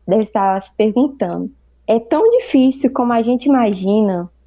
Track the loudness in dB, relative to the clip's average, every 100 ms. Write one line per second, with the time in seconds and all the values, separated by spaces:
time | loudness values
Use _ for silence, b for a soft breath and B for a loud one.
0 | -2 -2 0 -2 -2 -2 -6 -2 0 0
1 | -2 -2 -6 -6 -10 -12 _ _ -2 -2
2 | -2 0 2 2 2 2 2 2 -2 0
3 | 0 0 0 -2 0 2 2 -2 0 0
4 | 0 -2 -8 _